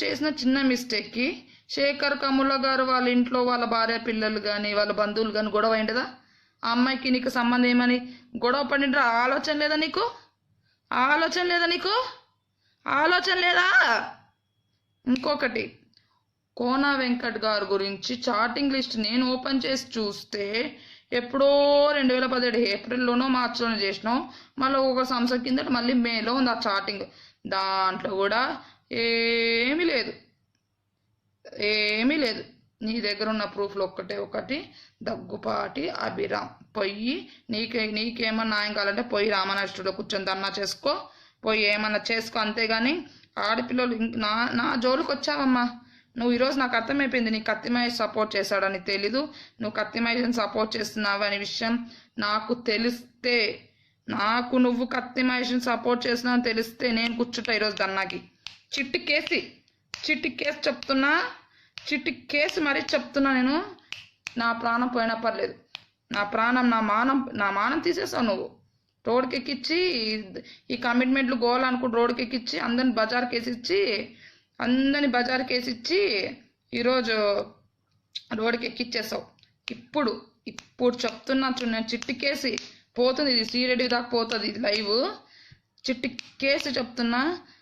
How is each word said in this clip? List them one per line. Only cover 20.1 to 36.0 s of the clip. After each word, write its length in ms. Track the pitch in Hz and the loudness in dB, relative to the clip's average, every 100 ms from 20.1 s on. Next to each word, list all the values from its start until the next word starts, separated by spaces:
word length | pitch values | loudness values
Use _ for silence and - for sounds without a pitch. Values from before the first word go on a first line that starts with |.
| 202 - 214 202 226 302 - - - _ | -6 -8 -6 -4 -2 -4 -8 -20 -20 _
ఎప్పుడో 360 | 240 240 269 277 285 285 285 294 | -4 -2 4 6 6 6 6 6
రెండు 220 | 294 262 | 4 2
వేల 120 | 254 254 | 2 2
పదిహేడు 320 | 254 247 233 | 2 2 2
ఏప్రిల్లోనో 680 | 240 294 233 247 247 240 262 | 2 0 -4 0 2 2 2
మార్చిలోనో 480 | 254 240 240 233 214 | 2 0 -2 -2 0
చేసినాం. 580 | 196 196 220 254 254 - - - | -2 -2 -2 -2 -2 -12 -14 -2
మళ్ళీ 200 | 262 269 | 2 4
ఒక 240 | 269 254 | 4 2
సంవత్సరం 400 | 254 254 240 247 | 2 2 2 0
కిందట 260 | 247 254 302 | 0 0 2
మళ్ళీ 240 | 247 240 | 0 2
మేలో 400 | 254 233 226 220 | 2 2 0 0
ఉంది 180 | 262 247 | 2 2
ఆ 80 | 233 220 | 2 0
చాటింగ్. 340 | 196 196 202 - - - _ 190 | 0 -2 -6 -10 -16 -20 _ -4
దాంట్లో 640 | 190 190 190 190 185 - | -2 0 2 2 0 -2
కూడా 480 | 190 196 220 269 311 - - - | 0 2 2 0 -2 -12 -20 -8
ఏమీ 920 | 233 233 233 233 233 226 233 247 311 | -2 0 2 2 2 2 2 2 2
లేదు, 300 | 339 269 - - _ _ _ _ _ _ _ _ _ _ _ _ - - | 2 0 -2 -8 _ _ _ _ _ _ _ _ _ _ _ _ -16 -4
ఏమీ 560 | 208 214 208 214 247 311 | 0 2 2 2 2 2
లేదు. 280 | 247 202 - - _ - | 0 -4 -10 -20 _ -10
నీ 200 | 220 233 | -6 -4
దగ్గర 280 | 208 202 214 | -4 -2 -2
ఉన్న 140 | 214 | -2
ప్రూఫ్లు 400 | 202 202 202 196 | -4 -4 -4 -2
ఒక్కటే 340 | 185 - 185 202 | -4 -4 -8 -8
ఒకటి, 560 | 202 - - 285 - - - - | -6 -6 -4 -6 -8 -18 -20 -12
దగ్గుపాటి 840 | - 220 - 208 220 208 196 262 311 | -8 -8 -8 -8 -4 -4 -4 -4 -6
అభిరామ్. 600 | - | -4